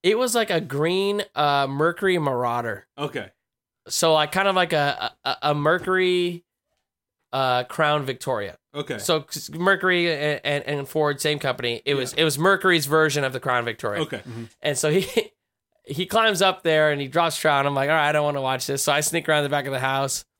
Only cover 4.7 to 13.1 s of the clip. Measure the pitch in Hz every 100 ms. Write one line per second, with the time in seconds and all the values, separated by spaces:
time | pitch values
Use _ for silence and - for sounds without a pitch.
4.7 | 165 143 - 113 _ 131 - 147 147 147
5.7 | 180 185 185 185 180 175 175 _ _ _
6.7 | _ _ _ _ _ _ 135 131 127 127
7.7 | - 151 151 135 127 - 117 101 - _
8.7 | 147 143 117 - 156 - 127 - 160 185
9.7 | 190 185 180 170 151 151 147 - 143 -
10.7 | 147 139 156 147 143 151 147 143 123 120
11.7 | 117 139 139 123 131 160 139 180 190 190
12.7 | 170 139 156 156